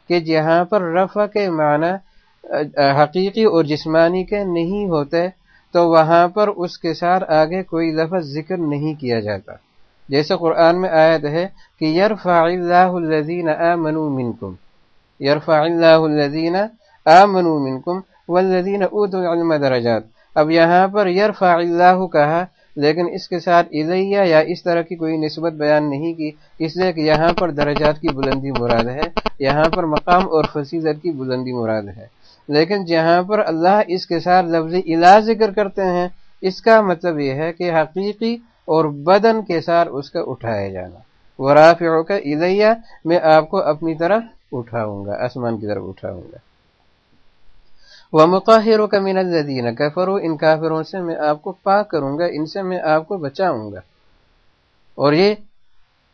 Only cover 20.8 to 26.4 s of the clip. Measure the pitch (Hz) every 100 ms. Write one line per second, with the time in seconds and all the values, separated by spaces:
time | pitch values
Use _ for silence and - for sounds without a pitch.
20.8 | 190 202 190 180 208 196 185 170 175 170
21.8 | 180 185 185 156 147 165 180 _ _ -
22.8 | 147 160 175 185 - 175 175 170 170 147
23.8 | 156 185 196 202 190 156 156 175 180 170
24.8 | 165 170 160 160 151 151 165 156 147 151
25.8 | 151 139 165 165 151 151